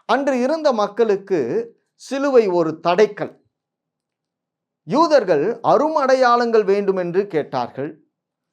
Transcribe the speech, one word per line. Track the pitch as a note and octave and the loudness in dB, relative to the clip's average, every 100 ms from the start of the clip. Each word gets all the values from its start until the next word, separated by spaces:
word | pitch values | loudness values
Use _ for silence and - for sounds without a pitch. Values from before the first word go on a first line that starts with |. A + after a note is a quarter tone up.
| - | -2
அன்று | B3 C#4 B3+ | -2 0 -2
இருந்த | A#3+ D#4+ D4+ | -2 -2 -2
மக்களுக்கு | A#3 G3+ G3+ A3+ G3 G3 F#3 A#2 F#3 A#3 - _ | -2 -2 -2 -2 -2 -2 -4 -2 -4 -8 -12 _
சிலுவை | _ - C4+ C#4+ C4 G#3+ | _ -10 -4 0 2 2
ஒரு | F3 D#3+ D#3+ E3+ | 2 -2 -2 -2
தடைக்கல். | F3+ G#3+ G#3 C3+ - _ _ _ _ _ _ _ _ _ _ _ _ _ _ | 2 0 0 -12 -12 _ _ _ _ _ _ _ _ _ _ _ _ _ _
யூதர்கள் | D3+ A#3 E4 D4 F#3+ C#3+ F3 A#3+ | -4 0 2 2 2 0 0 -2
அரும் | C3+ G3 D4+ D#4 | 2 2 2 0
அடையாளங்கள் | C4 C4 B3 A#3+ A#3+ A3+ | 2 2 4 2 2 2
வேண்டும் | F#3+ G3+ G3 F#3+ | 2 0 -2 -2
என்று | F3 F3 G#3 | -2 -2 -2
கேட்டார்கள். | D#3+ - C3 A#2 - D3 - _ _ _ _ _ | -4 -4 -4 -6 -8 -12 -12 _ _ _ _ _